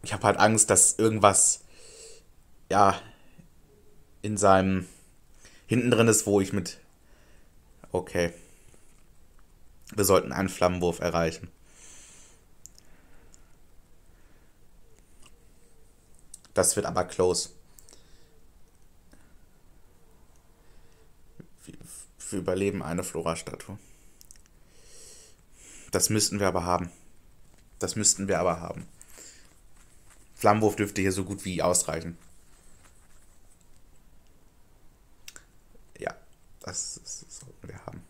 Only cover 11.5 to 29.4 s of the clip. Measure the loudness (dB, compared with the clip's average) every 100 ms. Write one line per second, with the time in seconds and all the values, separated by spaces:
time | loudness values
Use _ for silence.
11.5 | -20 -20 -20 -20 -20 -20 -20 -20 -20 -20
12.5 | -20 -20 -20 -20 -20 -20 -20 -20 -20 -20
13.5 | -20 -20 -20 -20 -20 -20 -20 -20 -20 -20
14.5 | -20 -20 -20 -20 -20 -20 -20 -20 -20 -20
15.5 | -20 -20 -20 -20 -20 _ -20 -20 -20 -8
16.5 | 0 0 0 -4 -4 -4 0 0 0 -4
17.5 | -14 -20 -20 -20 -20 -20 -20 -20 -20 -20
18.5 | -20 -20 -20 -20 -20 -20 -20 -20 -20 -20
19.5 | -20 -20 -20 -20 -20 -20 -20 -20 -20 _
20.5 | -20 -20 -20 -20 -20 -20 -20 -20 -20 -20
21.5 | -20 -20 -20 -20 -20 -20 -18 -10 -6 -4
22.5 | 0 -2 -2 -6 -6 -6 -6 -4 -6 -8
23.5 | -14 -16 -18 -18 -20 -20 -20 -20 -20 -20
24.5 | -20 -20 -20 -20 -20 -20 -20 -20 -20 -20
25.5 | -20 -20 -20 -4 0 2 2 0 0 0
26.5 | 0 0 -2 -2 -12 -20 -20 -20 -20 -20
27.5 | -20 -20 -8 -6 0 0 0 0 0 0
28.5 | -2 -6 -12 -14 -20 -20 -20 -20 -20